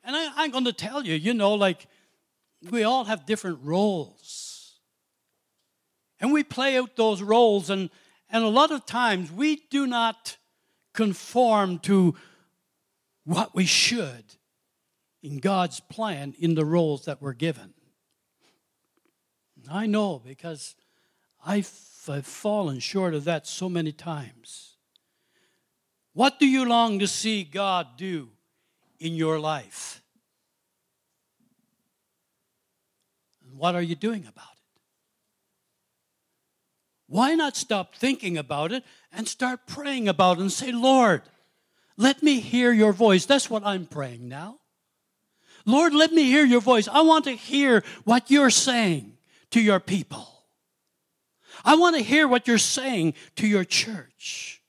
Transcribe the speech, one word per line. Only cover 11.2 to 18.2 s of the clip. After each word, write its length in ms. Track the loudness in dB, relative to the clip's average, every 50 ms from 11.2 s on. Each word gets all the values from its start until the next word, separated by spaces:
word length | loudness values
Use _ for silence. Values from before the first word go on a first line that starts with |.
| -12 -6 0 0 2 2 2 2 0 -2 -4 -6
to 360 | -2 0 2 4 4 4 2 -2 -14 _ _ _ _ _ _ _ _ _ _ _ _ _ _ _ _ _ _ _ _
what 320 | -4 -2 -2 -4 -4 _
we 100 | -2 0
should 600 | 0 2 0 0 0 -2 -4 -6 -8 -10 -16 -20 _ _ _ _ _ _ _ _ _ _ _ _ _ _ _ _ _ _ _
in 160 | -16 -12 -12
God's 420 | -4 -2 -2 0 0 -2 -4 -6 -14
plan 540 | _ _ -10 -6 -6 -6 -6 -8 -10 -14 -10 _
in 160 | 0 0 0
the 100 | 0 0
roles 400 | 0 2 0 2 0 -2 -6 -8
that 160 | -12 -12 -10
we're 120 | -10 -12 -8
given. 400 | -6 -6 -6 -6 -6 -14 -20 _ _ _ _ _ _ _ _ _ _